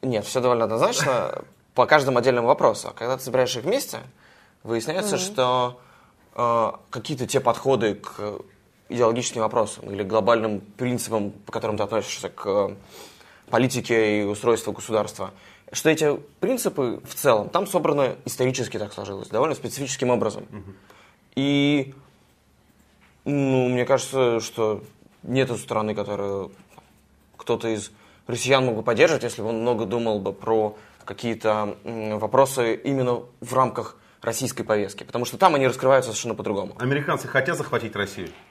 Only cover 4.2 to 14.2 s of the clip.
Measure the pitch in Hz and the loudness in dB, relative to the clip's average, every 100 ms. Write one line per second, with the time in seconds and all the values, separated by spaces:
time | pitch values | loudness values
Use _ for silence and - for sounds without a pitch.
4.2 | _ - _ _ - 117 113 170 208 147 | _ -20 _ _ -2 -2 0 -2 -2 -2
5.2 | 92 117 127 127 123 123 - - _ _ | -2 0 2 2 0 -4 -20 -20 _ _
6.2 | _ - 120 117 110 - _ 131 - 143 | _ -2 0 2 0 -2 _ -12 -6 -6
7.2 | 123 135 123 113 135 135 110 98 - - | 0 2 2 0 2 2 2 0 -8 -10
8.2 | 104 104 - _ _ _ _ 120 117 117 | -8 -8 -14 _ _ _ _ 2 2 2
9.2 | 120 123 110 117 104 - - 101 98 110 | -2 -2 0 0 -2 -4 -10 -6 0 0
10.2 | 107 117 110 104 - - 123 123 - 110 | 4 2 2 -4 -8 -6 -4 -2 -2 -2
11.2 | 101 101 - 117 107 107 101 113 98 - | -4 -8 -10 -6 -4 -2 -2 -2 -4 -8
12.2 | 95 - 107 98 98 98 - - - - | -10 -8 -2 0 0 -4 -18 -20 -20 -20
13.2 | - - - 117 127 131 - 117 107 104 | -20 -20 -2 2 2 0 0 2 2 0